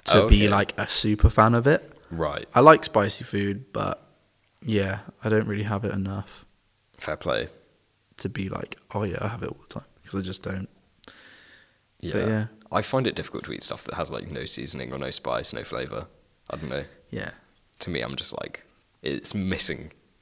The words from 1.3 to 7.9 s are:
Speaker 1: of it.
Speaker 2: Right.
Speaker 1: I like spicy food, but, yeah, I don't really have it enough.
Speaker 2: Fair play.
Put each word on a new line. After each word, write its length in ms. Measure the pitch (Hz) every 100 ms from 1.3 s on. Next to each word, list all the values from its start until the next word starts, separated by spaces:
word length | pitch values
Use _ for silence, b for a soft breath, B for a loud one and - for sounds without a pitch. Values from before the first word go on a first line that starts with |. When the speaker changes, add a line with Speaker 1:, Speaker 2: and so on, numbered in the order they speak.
| - 110 117
Speaker 1:
of 120 | 131
it. 220 | 160 - - -
Speaker 2:
Right. 380 | 82 78 73 -
Speaker 1:
I 60 | 117
like 240 | 147 156
spicy 400 | - 110 98 -
food, 480 | 120 101 101 101 135
but, 300 | - 95 - - _ _ _ _ -
yeah, 380 | - 107 95 98 - -
I 60 | 113
don't 180 | 107 110
really 160 | 101
have 220 | 104 101 107
it 80 |
enough. 500 | 98 98 98 - - - _ _ _ _ -
Speaker 2:
Fair 160 | - 76
play. 320 | - 57 - - _ _ _